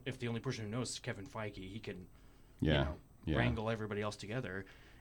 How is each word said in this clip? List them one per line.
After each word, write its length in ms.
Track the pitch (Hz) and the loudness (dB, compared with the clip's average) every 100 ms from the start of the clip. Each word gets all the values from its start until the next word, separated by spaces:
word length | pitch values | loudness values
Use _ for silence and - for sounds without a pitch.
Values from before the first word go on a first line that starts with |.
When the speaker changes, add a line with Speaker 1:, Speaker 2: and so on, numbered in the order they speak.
| 131 | -4
Speaker 1:
if 120 | - | -4
the 100 | 117 | -2
only 120 | 117 | 0
person 240 | 131 113 | -2 -2
who 60 | 104 | -2
knows 200 | 123 113 | -2 -2
is 60 | - | -4
Kevin 260 | 127 107 92 | -4 -6 -6
Feige, 300 | 113 104 95 92 | -6 -6 -6 -8
he 80 | 107 | -8
can, 280 | - 90 90 - - - - - | -6 -8 -10 -18 -20 -20 -20 2
Speaker 2:
Yeah. 120 | 78 | 6
Speaker 1:
you 120 | 73 | 6
know, 100 | 69 - - - - | 4 -2 -12 -4 2
Speaker 2:
Yeah. 100 | 69 | 4
Speaker 1:
wrangle 300 | - 110 110 | 4 4 0
everybody 300 | 110 107 101 | 0 -2 0
else 160 | 104 - | -2 -4
together. 480 | 101 127 95 95 - - - - | -4 -4 -4 -6 -8 -14 -20 -6